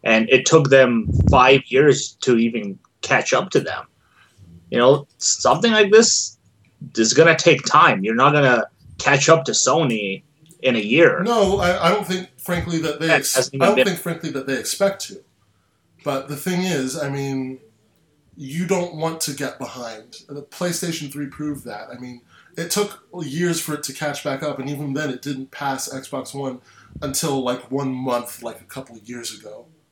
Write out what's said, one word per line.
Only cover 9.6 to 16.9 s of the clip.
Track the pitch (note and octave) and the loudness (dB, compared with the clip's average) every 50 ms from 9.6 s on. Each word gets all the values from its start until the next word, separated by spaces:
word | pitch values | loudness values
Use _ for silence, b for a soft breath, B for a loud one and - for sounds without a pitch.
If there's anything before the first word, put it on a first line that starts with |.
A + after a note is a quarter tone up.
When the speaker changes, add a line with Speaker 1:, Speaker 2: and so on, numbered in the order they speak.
| - B2 C#3 E3 D#3+ B2+ A2+ A2 G2+ G2 G2 F#2+ _ _ _ _ _ _ - _ | 0 2 2 2 0 0 -2 -4 -4 -6 -8 -10 _ _ _ _ _ _ -20 _
Speaker 1:
in | - C3 A#2+ | -2 0 0
a | A2 | 0
year. | G#2 G#2 B2 D#3+ E3+ D#3+ - - F#3 | 0 0 4 6 6 6 4 2 0
Speaker 2:
No, | A#3 A#3+ A3+ G3 F#3 G3 F#3+ | 0 2 2 2 2 2 2
I, | F3+ F3+ F3+ F#3 E3+ | 2 0 0 2 2
I | F3 | 2
don't | G3+ G#3 G3+ | 2 0 -2
think, | F3 F#3 F3+ F#3 _ _ | -4 -6 -6 -6 _ _
frankly, | - - - F3 E3+ E3 F3 E3+ E3 | -14 -8 -6 -4 -4 -4 -4 -4 -4
that | D#3 D3+ D3 - | -4 -4 -6 -4
they | D#3+ | 0
Speaker 1:
That | D#3+ D3+ C3+ | 0 0 0
Speaker 2:
ex-, | C3+ - - | 0 0 -2
Speaker 1:
hasn't | C3 C#3 - - | -2 -2 -2 -2
Speaker 2:
I | C3+ D#3+ | 0 2
Speaker 1:
even | |
Speaker 2:
don't | G3 G#3+ | 2 4
Speaker 1:
been | C4 B3+ | 4 2
Speaker 2:
think, | G3 F3 - | 2 0 -4
frankly, | - F3 E3 - - D#3 | -6 -8 -8 -6 -8 -8
that | C3 C3+ C3 | -8 -8 -6
they | C3+ C3+ A#2+ | -6 -6 -6
expect | G#2 - - - G3 G3 G3 - - | -4 -8 -4 -2 -2 -2 -2 -4 -12
to. | - - - _ _ _ _ _ _ _ _ _ _ _ _ _ _ _ _ _ | -14 -14 -20 _ _ _ _ _ _ _ _ _ _ _ _ _ _ _ _ _
But | D3 C#3 C3+ C3 | -6 -6 -6 -6
the | - D3 | -8 -12
thing | C3+ - F#3 F3+ F3 F#3 | -8 -6 -6 -4 -4 -4
is, | F#3 E3+ C#3 C3 C3 | -4 -4 -4 -4 -6